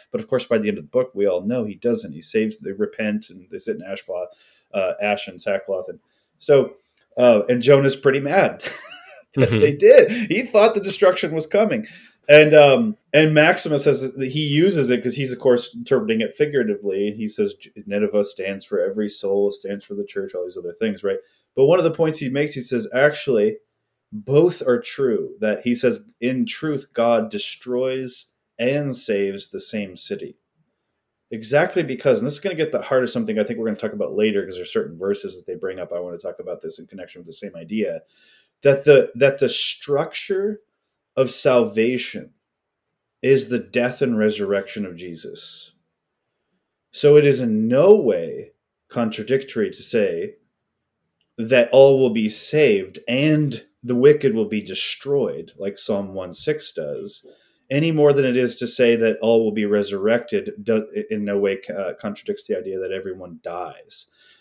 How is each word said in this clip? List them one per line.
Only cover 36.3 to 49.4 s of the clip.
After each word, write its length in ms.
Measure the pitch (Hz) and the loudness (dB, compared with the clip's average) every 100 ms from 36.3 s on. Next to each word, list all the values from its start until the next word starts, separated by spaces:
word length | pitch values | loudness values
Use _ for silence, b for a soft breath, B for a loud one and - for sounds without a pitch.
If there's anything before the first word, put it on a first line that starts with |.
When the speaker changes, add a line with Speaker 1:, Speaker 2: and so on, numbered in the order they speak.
| - | -12
Speaker 1:
about 220 | 90 85 | -12 -12
this 160 | 82 80 | -12 -16
in 80 | 82 | -18
connection 340 | 98 87 90 | -18 -18 -20
with 60 | 85 | -20
the 60 | |
same 220 | 80 101 85 | -16 -16 -16
idea, 460 | 82 107 95 80 _ b b b b _ | -8 -6 -4 -6 _ b b b b _
that 220 | 139 139 | 2 4
the, 280 | 151 139 117 117 | 6 6 6 2
that 220 | 135 135 | 2 2
the 100 | 123 | -2
structure 1120 | - - - - 143 160 - - 190 202 208 _ _ _ _ _ - | -2 -6 -8 -4 -4 -4 -8 -6 -4 -4 -8 _ _ _ _ _ -4
of 140 | 131 | -2
salvation 1040 | - 143 123 110 107 117 127 - 101 - _ _ _ _ _ _ _ _ _ | 0 2 2 2 0 -2 -2 -8 -14 -16 _ _ _ _ _ _ _ _ _
is 260 | 127 135 117 | 2 2 2
the 100 | 120 | -6
death 440 | - 123 123 - | -4 -2 -2 -2
and 160 | 127 110 | -2 2
resurrection 680 | 107 104 98 98 95 110 98 | 0 0 -2 -2 -4 -8 -10
of 100 | 85 | -12
Jesus. 760 | 90 82 - - - - - _ _ _ _ _ _ _ _ _ _ _ _ | -16 -16 -16 -18 -18 -20 -20 _ _ _ _ _ _ _ _ _ _ _ _
So 240 | - 147 147 | 2 6 8
it 80 | |
is 160 | 143 123 | 6 2
in 280 | 120 107 113 | 0 -2 0
no 280 | 127 180 214 | 4 6 6
way 560 | 131 90 82 - - _ _ _ _ | 4 0 -4 -10 -14 _ _ _ _
contradictory 840 | - 113 107 107 135 | -4 -4 -4 -2 -4